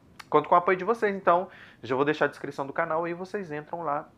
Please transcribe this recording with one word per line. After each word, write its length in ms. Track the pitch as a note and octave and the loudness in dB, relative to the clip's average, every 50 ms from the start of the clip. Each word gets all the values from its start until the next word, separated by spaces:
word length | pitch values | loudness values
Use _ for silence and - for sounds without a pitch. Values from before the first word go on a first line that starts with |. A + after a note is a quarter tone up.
| _ _ _ _ - - | _ _ _ _ -10 0
Conto 180 | - D3+ D3 - | 2 2 4 6
com 60 | F#3 | 4
o 40 | F3 | 4
apoio 180 | F3 - F#3+ F3+ | 6 4 0 0
de 60 | F#3 | 0
vocês. 320 | F#3+ A#3 A#3 - G#3 G3 | -2 -2 0 0 -2 -2
Então 320 | G3 F#3 F#3 E3+ F3 F#3+ F#3 - - - - - _ | 2 4 4 4 4 2 -2 -10 -18 -20 -20 -20 _
já 140 | - A2 C3 | -6 -2 0
vou 100 | B2+ C#3+ | 2 2
deixar 200 | C#3+ D3 - D#3 | 2 2 2 0
a 20 | C#3+ | 0
descrição 400 | - - - C#3 C#3 - C#3 C3+ | 0 -4 -10 -10 -8 -8 -8 -6
do 60 | - | -4
canal 320 | - E3 E3 D#3+ D#3+ E3+ | -4 -2 -2 -2 -2 -2
aí. 80 | E3+ E3+ | -4 -6
Vocês 360 | E3+ F#3 F3+ - G#3 G3 E3 | -8 -10 -8 -8 -10 -8 -8
entram 300 | D3 D3 D3+ - - E3+ | -8 -10 -8 -10 -12 -8
lá 260 | E3+ D3+ C#3+ D3 D#3+ - _ | -6 -4 -4 -4 -6 -10 _